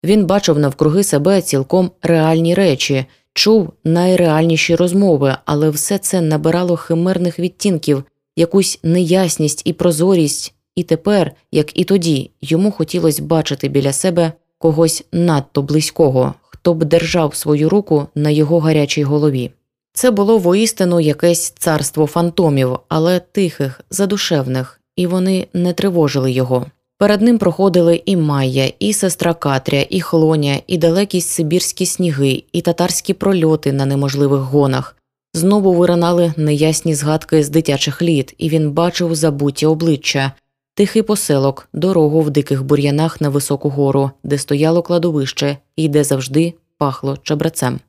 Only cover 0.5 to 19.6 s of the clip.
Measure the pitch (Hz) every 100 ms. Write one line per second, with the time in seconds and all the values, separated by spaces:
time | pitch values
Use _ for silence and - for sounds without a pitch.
0.5 | 151 147 135 156 170 196 143 147 196 -
1.5 | 139 135 185 180 _ 165 165 156 160 165
2.5 | 180 190 131 - 135 131 _ _ - 208
3.5 | 220 180 _ 160 165 180 185 170 156 165
4.5 | 160 - 170 180 185 202 147 139 135 -
5.5 | 151 156 151 - 202 - 190 160 156 151
6.5 | 170 180 165 - 165 180 185 175 165 175
7.5 | - 208 165 151 139 135 _ _ - 165
8.5 | 196 185 - 165 175 170 180 180 - 151
9.5 | - - 160 180 156 180 185 151 - -
10.5 | _ _ - 175 160 202 208 151 - _
11.5 | 156 151 - 180 196 165 143 - _ 139
12.5 | 160 208 202 160 175 160 151 147 160 156
13.5 | 139 139 139 139 131 190 170 165 - _
14.5 | _ 165 151 165 - - 170 175 151 135
15.5 | - 139 151 151 - 156 131 127 143 _
16.5 | - - 165 156 165 160 175 151 - 151
17.5 | 147 156 202 202 151 143 - 151 151 151
18.5 | 170 156 156 143 151 143 147 147 131 120
19.5 | _